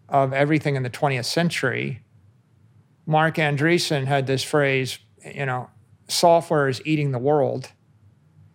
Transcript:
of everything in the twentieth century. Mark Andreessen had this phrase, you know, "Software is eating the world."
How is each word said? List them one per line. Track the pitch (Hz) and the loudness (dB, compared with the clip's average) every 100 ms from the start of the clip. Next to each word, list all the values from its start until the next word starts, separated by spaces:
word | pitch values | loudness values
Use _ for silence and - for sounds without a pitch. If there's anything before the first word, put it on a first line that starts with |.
| - | -2
of | 139 135 | 0 2
everything | 135 147 156 151 139 | 2 2 2 0 -2
in | |
the | 123 | -4
twentieth | - 143 127 117 | -2 -2 -2 -2
century. | 165 170 - 127 117 139 135 _ _ _ _ _ _ _ _ _ _ - | 0 0 0 -2 -2 -6 -8 _ _ _ _ _ _ _ _ _ _ -2
Mark | 156 160 160 | 2 2 2
Andreessen | 151 143 160 170 - 147 131 | 0 0 2 2 0 -2 0
had | 143 131 | 0 0
this | 131 | -2
phrase, | - 151 139 135 127 - _ _ - | 0 0 2 0 -2 -8 _ _ -16
you | 143 135 | -8 -6
know, | 127 - _ _ _ - | -6 -8 _ _ _ -8
"Software | - 175 170 - 156 135 | 2 6 4 4 0 2
is | 127 156 | -2 -2
eating | 156 143 | -2 0
the | 123 | -2
world." | 135 151 127 127 135 _ _ _ _ _ _ _ - | 0 2 2 -2 -10 _ _ _ _ _ _ _ -20